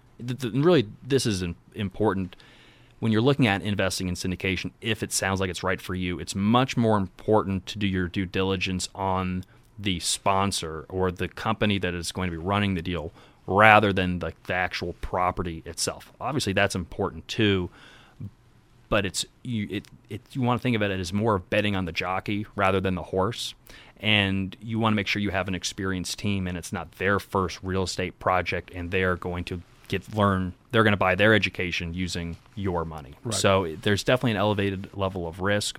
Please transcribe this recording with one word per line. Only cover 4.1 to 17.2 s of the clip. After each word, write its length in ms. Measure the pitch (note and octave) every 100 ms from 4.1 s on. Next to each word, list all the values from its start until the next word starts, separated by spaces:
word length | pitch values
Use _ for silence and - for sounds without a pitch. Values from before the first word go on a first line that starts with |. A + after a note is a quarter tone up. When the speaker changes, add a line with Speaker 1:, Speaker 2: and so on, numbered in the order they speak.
| F2+
Speaker 1:
syndication. 560 | F#2+ F2+ F#2+ F2+ F2+ -
If 200 | A#2 A2
it 100 | G2
sounds 280 | - F#2+ F#2+
like 80 | F#2+
it's 140 | E2+
right 180 | F#2 F#2+
for 140 | -
you, 240 | F#2 F2+ E2+
it's 160 | F2
much 420 | G2 G2+ B2 B2+ -
more 220 | A2+ G#2
important 680 | F#2+ - - G#2+ E2+ F#2+ -
to 120 | G#2
do 80 | G2+
your 220 | F#2 F2+
due 180 | G2+ F#2
diligence 640 | F#2+ F#2+ F#2+ F#2+ F#2 -
on 500 | - F#2+ F#2 F#2 F#2 - - - -
the 220 | G2+ E2+
sponsor 840 | - - G2+ F#2+ G2 - D#2+ D#2+ -
or 200 | F#2 F#2
the 180 | F2 F2+
company 500 | - - - G#2+ G2
that 160 | F2+
is 180 | F2 E2+
going 140 | - F#2
to 60 |
be 40 | E2
running 380 | F2 G2+ G2+
the 80 | F#2
deal 300 | E2+ F2 D#2 - - _ -
rather 460 | F#2+ A2 G#2+ G#2+
than 260 | F#2+ F2+ F2+
the, 140 | D#2+ - -
the 40 |
actual 380 | F#2 F2+ - F2 -
property 640 | - F#2+ F2+ F2+ F2+ E2
itself. 480 | - E2 - - - -
Obviously, 320 | A#2 D#3 -
that's 220 | F#2+ G2
important 520 | F#2+ E2+ - F#2+ D2+